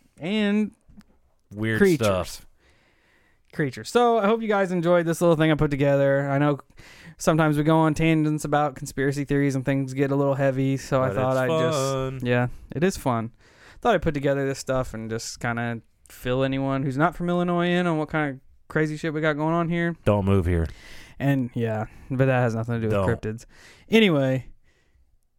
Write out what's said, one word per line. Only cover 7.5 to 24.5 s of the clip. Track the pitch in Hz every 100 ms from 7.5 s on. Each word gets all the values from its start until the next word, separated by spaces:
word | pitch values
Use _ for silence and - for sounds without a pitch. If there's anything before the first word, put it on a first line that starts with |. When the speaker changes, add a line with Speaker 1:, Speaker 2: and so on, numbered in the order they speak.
| 147
Speaker 1:
we |
go | 151 160
on | 156
tangents | 147 160 160 151 151 147
about | 147 147 131
conspiracy | 147 - 139 139
theories | 135 143 143 131
and | 135
things | 139 131
get | 131 139
a | 143
little | 139 135
heavy, | 139 131 135 135
so | - 131
I | 131
Speaker 2:
But | 131
Speaker 1:
thought | 131
Speaker 2:
it's | 131 127
Speaker 1:
I'd | 160
just | 165 147
Speaker 2:
fun. | 135 135 131 131
Speaker 1:
Yeah, | 123 123 123 - - 139
it |
is | 185 -
fun. | 135 117 113 - _ _ - -
Thought | - 185
I'd |
put | 165
together | 143 143 139 135
this | 135
stuff | - 131 127
and | 110 110
just | 110 - -
kinda | 123 117 120 117 - _ -
fill | - 127 131
anyone | 135 135 135 135
who's | 131 131
not | 170 -
from | 175
Illinois | 175 175 175 175
in | 175 175
on | 156
what | 151
kind | 156 147 131
of | - - -
crazy | 156 156 151
shit | 165
we | 151
got | 156 147
going | 156
on | 170 165
here. | 170 170 165 -
Speaker 2:
Don't | 104 95
move | 98 87
here. | 85 80 - - - - -
Speaker 1:
And, | 139 135 120
yeah, | 120 113 107 113 - -
but | 127 131
that | 127
has | 123 113
nothing | 113 117
to |
do | 110
with | 101
Speaker 2:
Don't. | 95 110
Speaker 1:
cryptids. | 107 113 - - - - -
Anyway, | 220 202 147 135 131 -